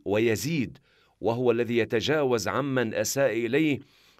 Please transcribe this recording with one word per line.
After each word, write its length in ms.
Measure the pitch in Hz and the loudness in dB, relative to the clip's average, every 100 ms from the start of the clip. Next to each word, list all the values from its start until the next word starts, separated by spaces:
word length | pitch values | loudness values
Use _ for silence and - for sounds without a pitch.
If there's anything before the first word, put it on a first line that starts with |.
ويزيد، 720 | 95 104 117 104 117 165 104 - _ _ _ - | -2 2 2 0 -2 -4 -4 -8 _ _ _ -6
وهو 300 | 101 117 123 | -2 0 2
الذي 280 | 117 113 117 | 2 2 0
يتجاوز 720 | 107 117 104 156 135 120 98 | 2 0 0 0 2 0 0
عمن 460 | 104 143 131 113 | -2 0 0 0
أساء 520 | 101 110 139 135 113 113 | -2 -2 0 0 0 0
إليه، 320 | 139 156 127 - _ _ | 2 2 -2 -6 _ _